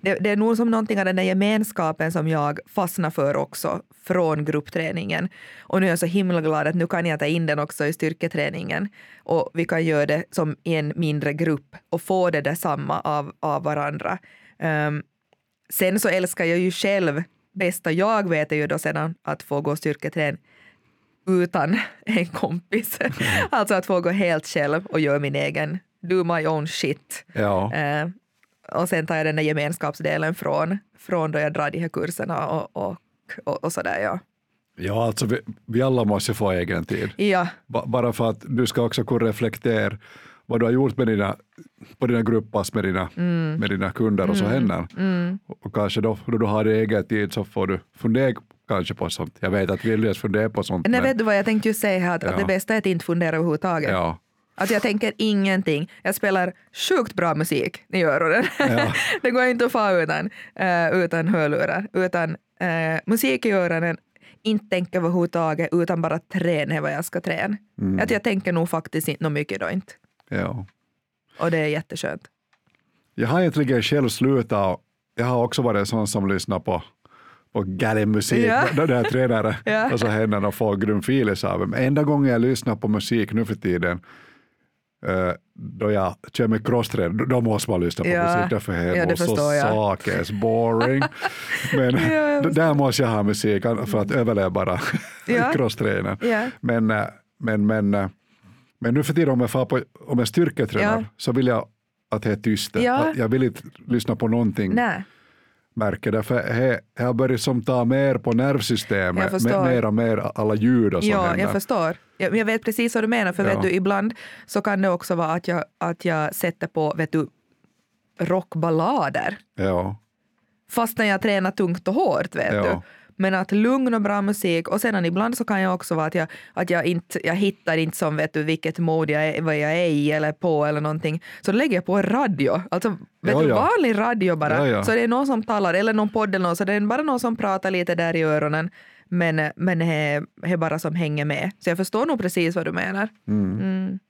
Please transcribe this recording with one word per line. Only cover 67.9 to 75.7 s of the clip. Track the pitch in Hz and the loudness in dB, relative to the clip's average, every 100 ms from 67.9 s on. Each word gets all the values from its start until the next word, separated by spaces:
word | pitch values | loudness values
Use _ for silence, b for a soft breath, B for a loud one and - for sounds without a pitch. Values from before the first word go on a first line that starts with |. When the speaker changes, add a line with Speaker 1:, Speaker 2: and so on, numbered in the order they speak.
| 190 | 0
Speaker 1:
Att | 214 | 0
jag | 220 | 0
tänker | 233 196 185 | 0 -2 0
nog | 170 170 | 0 0
faktiskt | 165 - 156 160 | -2 -4 -4 -4
inte | 143 | -2
nå | 160 | -2
mycket | 147 147 95 | -2 -4 -4
då | 87 | -4
inte. | 190 - - _ _ _ | -6 -8 -20 _ _ _
Speaker 2:
Ja. | 98 92 123 98 _ _ _ _ _ _ - | -4 -4 -6 -12 _ _ _ _ _ _ -4
Speaker 1:
Och | 170 | -2
det | 165 | 0
är | 151 | 0
jätteskönt. | 151 - - - 73 - _ _ _ _ _ _ _ _ - | -2 -6 -8 -8 -8 -14 _ _ _ _ _ _ _ _ -4
Speaker 2:
Jag | 113 | 0
har | 165 | 2
egentligen | 180 151 135 127 | 2 2 2 2
själv | 104 147 127 | 2 2 2
slutat | - 131 135 113 107 95 87 | 2 2 2 2 0 0 -2
och | _ _ _ - | _ _ _ -4
jag | 120 | 0
har | 123 | 2
också | 120 - | 0 0
varit | 120 | 2